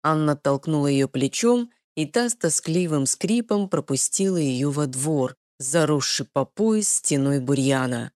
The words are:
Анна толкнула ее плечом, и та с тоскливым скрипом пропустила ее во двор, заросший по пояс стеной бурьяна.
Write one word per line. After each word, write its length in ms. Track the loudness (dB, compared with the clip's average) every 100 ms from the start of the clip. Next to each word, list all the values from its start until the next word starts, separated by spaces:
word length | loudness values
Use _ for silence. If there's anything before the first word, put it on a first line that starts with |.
Анна 320 | 2 2 2 0
толкнула 500 | 0 -2 0 0 2
ее 220 | 2 0
плечом, 640 | 0 -2 0 2 2 0 _ _ -6
и 100 | -2
та 240 | -2 -2
с 60 | -2
тоскливым 680 | -2 -2 -2 -2 0 0 0
скрипом 640 | -2 0 0 0 -2 0
пропустила 680 | -4 -2 -4 -2 0 0 2
ее 340 | 0 0 -2
во 160 | 0 -4
двор, 480 | -2 -2 0 0 -4 _ _
заросший 680 | -2 2 2 2 0 -4 -4
по 120 | -4
пояс 440 | -4 0 0 2 0
стеной 520 | -2 0 0 2 0
бурьяна. 720 | 0 0 2 0 0 -4 -8